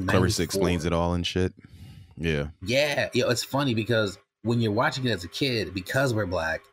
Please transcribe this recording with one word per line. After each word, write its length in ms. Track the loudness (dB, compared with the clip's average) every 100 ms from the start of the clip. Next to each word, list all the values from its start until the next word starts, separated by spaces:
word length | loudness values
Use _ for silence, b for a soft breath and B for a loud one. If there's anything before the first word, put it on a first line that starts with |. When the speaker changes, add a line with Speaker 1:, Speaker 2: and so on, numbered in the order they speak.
| 2
Speaker 1:
Clarissa 360 | 4 4 2
Speaker 2:
ninety-four. 20 |
Speaker 1:
Explains 420 | 0 0 2 2 2
It 80 |
All 200 | 2 2
and 120 | 0 0
shit. 280 | 0 0 -2 -16 B B B B -6
Yeah. 300 | -2 -2 -4 -8
Speaker 2:
Yeah, 480 | -2 0 2 0 0
yo, 160 | 2 2
it's 140 | 0
funny 300 | 0 0 0
because 460 | 0 0 2 0 -4 _ _
when 160 | -2 2
you're 120 | 2
watching 320 | 2 0 0 -2
it 60 |
as 120 | -2
a 40 | -4
kid, 440 | -4 -2 0 -2
because 400 | -6 -4 0 2
we're 120 | 0 0
black 340 | -2 -2 -4 -10